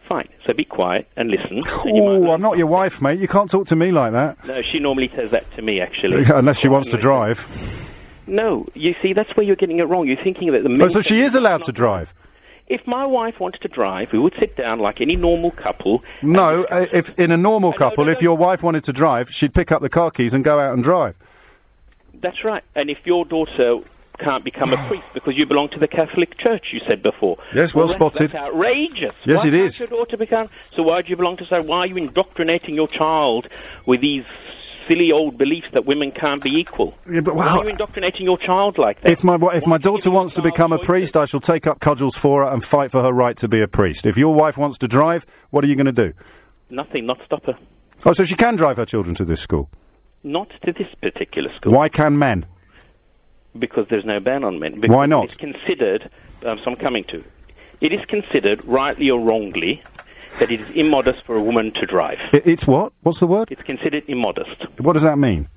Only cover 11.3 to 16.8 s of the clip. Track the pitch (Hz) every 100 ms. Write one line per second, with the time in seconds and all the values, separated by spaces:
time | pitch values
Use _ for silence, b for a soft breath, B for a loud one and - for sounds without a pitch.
11.3 | 254 233 165 160 113 117 98 82 _ b
12.3 | b b b b 247 - 247 277 262 226
13.3 | 226 180 - - - 101 92 113 107 151
14.3 | - - - 120 113 104 - 127 180 170
15.3 | 170 170 - - - 92 117 B B 143
16.3 | 180 175 165 180 180